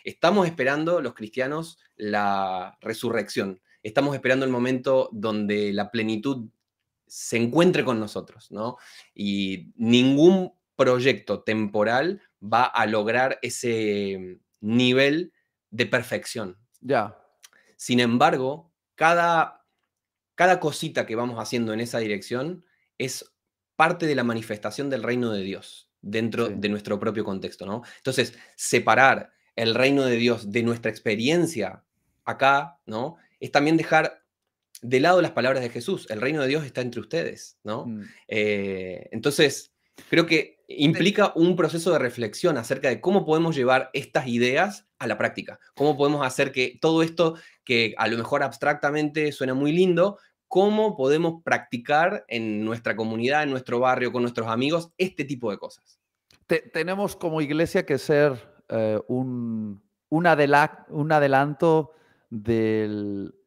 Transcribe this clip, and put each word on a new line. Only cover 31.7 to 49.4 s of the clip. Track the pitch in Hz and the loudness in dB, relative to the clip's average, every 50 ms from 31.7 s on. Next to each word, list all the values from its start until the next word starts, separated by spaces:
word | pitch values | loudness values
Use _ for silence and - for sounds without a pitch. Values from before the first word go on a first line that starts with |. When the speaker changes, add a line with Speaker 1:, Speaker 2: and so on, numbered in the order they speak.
| 92 - _ _ _ _ _ _ _ _ - | -8 -12 _ _ _ _ _ _ _ _ -10
Speaker 1:
acá, | - 110 - 135 135 139 139 147 - - _ _ | -8 -4 2 4 4 4 2 0 -4 -12 _ _
¿no? | - 107 110 123 151 165 _ _ _ _ - | -10 -8 -6 -6 -6 -8 _ _ _ _ -16
Es | - 123 - | -6 0 0
también | 147 143 151 160 | 2 4 4 4
dejar | 165 156 - 160 156 160 - - - _ _ _ _ _ _ _ _ _ _ - - - | 2 2 2 2 2 2 0 -4 -10 _ _ _ _ _ _ _ _ _ _ -20 -16 -4
de | 117 127 127 | 0 2 4
lado | 143 170 185 180 | 4 6 6 4
las | 170 143 - | 4 2 0
palabras | - 117 127 135 135 123 | 0 0 0 0 0 -2
de | 117 | -6
Jesús, | - 120 117 - 196 - - - | -8 -8 -8 -6 -8 -8 -8 -8
"El | 110 107 | -8 -4
reino | 113 135 156 156 139 | -4 -2 -2 -2 -2
de | 131 | 0
Dios | 139 156 151 | -2 -2 -4
está | 131 - 131 | -6 -8 -8
entre | 127 123 120 123 | -6 -6 -8 -10
ustedes", | 104 - - 165 160 127 101 - - - - _ - | -10 -6 -6 -6 -6 -6 -8 -12 -16 -20 -20 _ -10
¿no? | 104 107 123 - | -8 -8 -8 -8
Speaker 2:
Mm. | 123 110 107 101 - - _ _ - | -8 -10 -12 -12 -16 -20 _ _ -4
Speaker 1:
Eh, | 110 110 107 107 104 101 98 98 98 92 92 92 90 - - - - | -2 0 0 2 0 0 -2 -4 -6 -6 -8 -8 -10 -12 -12 -12 -8
entonces, | 113 120 147 143 - 160 139 135 - - - _ _ _ _ _ - - - | -4 -2 -2 2 4 2 2 2 -2 -12 -18 _ _ _ _ _ -20 -6 0
creo | - 160 170 | 2 2 2
que | 165 160 156 143 - _ _ _ | 4 2 0 0 -2 _ _ _
Speaker 2:
Te- | - - | -12 -4
Speaker 1:
implica | - 147 151 143 - 160 202 202 - 202 185 - | 0 2 2 4 4 2 2 4 4 2 2 2
un | 156 165 180 180 | 2 2 2 4
proceso | 170 170 151 147 165 165 190 165 | 2 0 0 -2 -2 0 0 2
de | 143 | 2
reflexión | 131 120 - - 117 104 - - - 175 156 123 | 0 -2 -4 -4 -6 -6 -4 -2 0 0 0 0
acerca | 117 - 135 - - 139 | -2 -4 -4 -2 -2 -2
de | 120 113 | -2 -2
cómo | - 175 196 196 170 | 0 2 2 2 2
podemos | 151 156 160 165 165 160 | 2 2 2 2 0 0
llevar | 139 123 127 131 131 131 - - | 0 2 2 2 2 2 -2 -6
estas | 135 - - - 156 143 | -8 -6 -2 -2 -2 -2
ideas | 127 117 117 120 123 131 151 180 208 202 - _ _ _ - | 0 0 0 2 2 2 2 0 0 -2 -8 _ _ _ -8
a | - | -6
la | 117 104 | -4 -2
práctica, | - 120 113 - - - - 107 - _ _ _ | 0 -2 -2 -2 -4 -12 -12 -14 -20 _ _ _
cómo | - 139 151 151 | 0 0 0 2
podemos | 135 143 143 151 147 139 | 2 2 2 2 0 -2
hacer | 127 - - 139 139 - | -2 -2 -2 -2 -2 0
que | 131 127 - - - | -2 -2 -2 -2 0
todo | - 156 160 160 165 | 0 2 4 4 2
esto | 165 165 - 175 160 160 165 - - _ _ - | 2 2 0 0 0 0 -4 -12 -20 _ _ -4
que | - 123 117 113 107 104 | 0 0 2 2 0 0
a | - 113 110 | -2 -2 -2
lo | 113 117 | -2 -2
mejor | 113 - 143 143 143 | -2 -2 -2 -2 -2
abstractamente | 131 - - - 143 151 147 - 147 143 151 151 147 147 156 151 147 143 | -2 -4 -2 -2 -2 0 0 0 -2 0 0 -2 -2 -2 -2 -2 -2 -2
suena | - | -4